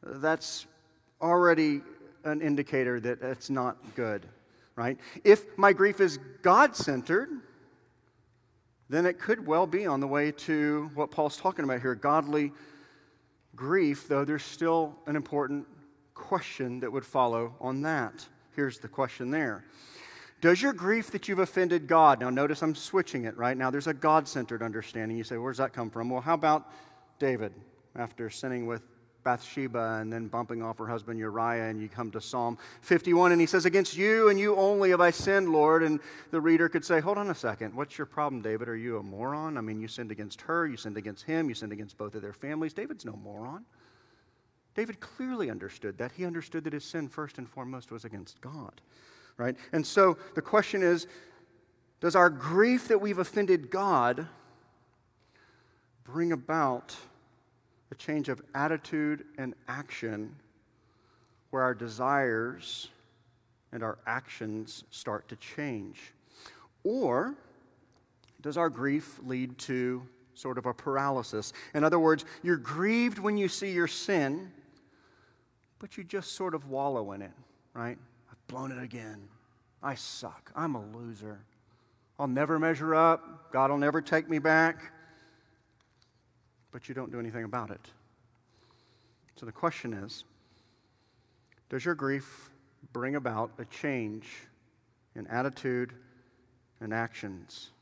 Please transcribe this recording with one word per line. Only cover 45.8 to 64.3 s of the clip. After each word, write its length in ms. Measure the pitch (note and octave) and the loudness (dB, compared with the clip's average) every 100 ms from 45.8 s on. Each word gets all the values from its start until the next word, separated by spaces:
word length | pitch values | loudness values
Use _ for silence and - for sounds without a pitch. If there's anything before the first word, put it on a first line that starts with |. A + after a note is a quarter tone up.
| G#2+ G2 | -8 -6
that. 120 | A#2+ | -8
He 140 | D3 | -6
understood 400 | F3+ E3+ - E3 | -6 -6 -8 -8
that 80 | D#3+ | -6
his 120 | D3+ | -8
sin 240 | - E3 C#3+ | -8 -8 -8
first 300 | - D3 - | -8 -10 -10
and 100 | B2 | -16
foremost 440 | - B2+ C3 - | -12 -12 -12 -12
was 120 | A#2 | -14
against 360 | A2+ G#2 F2+ - | -12 -14 -16 -16
God, 400 | B2 D3+ A#2+ - _ _ - - - _ | -16 -14 -16 -18 _ _ -20 -20 -20 _
right? 200 | A#2+ C3 - | -4 -4 -4
And 160 | D#3+ D#3 | -4 0
so 320 | - F#3+ E3 - | 6 6 6 -4
the 80 | - | -8
question 400 | - G#3+ G3+ G3+ | 2 2 2 2
is, 240 | F3+ E3+ - - - - _ _ _ _ _ _ | 2 2 -2 -16 -20 -20 _ _ _ _ _ _
does 160 | E3+ F#3 | 2 8
our 120 | F3 | 8
grief 600 | C#3+ C#3 F3 A3+ B3 - | 6 -2 4 6 4 4
that 120 | A3 | 2
we've 200 | G#3 F#3 | 4 -2
offended 500 | F3+ - G3 F#3 C3+ | -2 0 4 2 2
God 560 | F#3 G3 D#3+ A#2+ B2 D#3+ - - _ _ _ _ _ _ _ _ _ _ _ _ _ _ _ | -2 2 4 4 2 -6 -14 -20 _ _ _ _ _ _ _ _ _ _ _ _ _ _ _
bring 300 | - C3+ E3+ | -12 -2 0
about 640 | D#3+ B2 D#3+ C#3+ B2 - - - _ _ _ _ _ _ _ _ | 0 -2 0 2 0 -6 -18 -20 _ _ _ _ _ _ _ _
a 20 | |
change 340 | - - D3+ C#3 | -16 -6 -4 -2
of 140 | B2 - | -6 -6
attitude 720 | C3+ D3 D#3+ - D#3+ D3+ D3+ - - | -4 -2 -2 -4 -4 -2 -4 -10 -10
and 160 | C3 - - | -10 -10 -12
action 640 | B2+ C#3+ - A2+ G#2+ G#2+ C#3+ _ _ _ _ _ _ _ _ _ _ _ | -12 -12 -10 -8 -8 -10 -14 _ _ _ _ _ _ _ _ _ _ _
where 120 | C3+ | -2
our 120 | B2+ | 0
desires 1120 | A#2 A#2 G#2+ B2+ C#3 C3 A2+ A#2 B2+ - - - _ _ _ _ _ _ _ _ | -2 -8 -4 0 2 2 0 -4 -8 -12 -14 -14 _ _ _ _ _ _ _ _
and 140 | A#2+ | -8
our 140 | A2+ - - | -8 -8 -6
actions 720 | A#2 C3+ | -6 -8